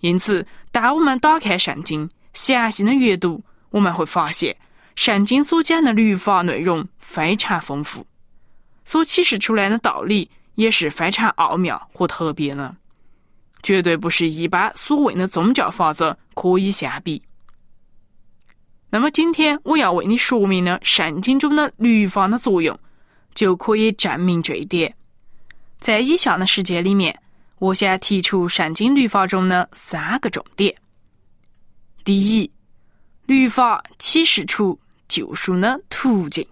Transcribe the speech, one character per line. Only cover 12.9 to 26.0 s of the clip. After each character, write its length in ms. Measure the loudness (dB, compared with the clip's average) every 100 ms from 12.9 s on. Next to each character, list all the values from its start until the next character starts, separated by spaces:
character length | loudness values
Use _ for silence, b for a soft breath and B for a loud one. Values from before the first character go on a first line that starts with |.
| _ -20 -20 _ _ _ _
绝 180 | -2 0
对 140 | 2 0
不 120 | 0
是 220 | 0 -2
一 160 | -2 -2
般 240 | 0 -2 -4
所 200 | -2 2
谓 100 | 2 2
的 100 | -2
宗 260 | 0 2
教 160 | 2 0
法 240 | 0 -2
则 240 | 0 -2 -2 _
可 220 | -6 0 2
以 140 | 0
相 320 | -4 -6 -8
比。 180 | -8 -10 -10 -20 -20 -20 -20 -20 _ -20 _ -20 -20 -20 _ _ _ -20 _
那 100 | -2
么 100 | 0
今 220 | 2 0
天 260 | 2 2 0
我 120 | 0 2
要 160 | 2
为 140 | 0 0
你 100 | 0
说 300 | 2 2 2
明 180 | 2
的 140 | 0 -2
圣 360 | -2 0 0 -2
经 160 | 0 2
中 200 | 2 2
的 160 | 0 0
律 280 | 2 4 2
法 220 | 0 0
的 100 | 0
作 240 | 0 0
用， 160 | 0 -4 -14 _ _ _ _
就 220 | -2 0 0
可 180 | 0
以 160 | 2 2
证 300 | 0 -4 0
明 200 | 0 0
这 140 | -2
一 100 | -6
点。 300 | -4 -2 -2 -6 -20 _ -20 b b b b b
在 200 | -2
以 180 | 0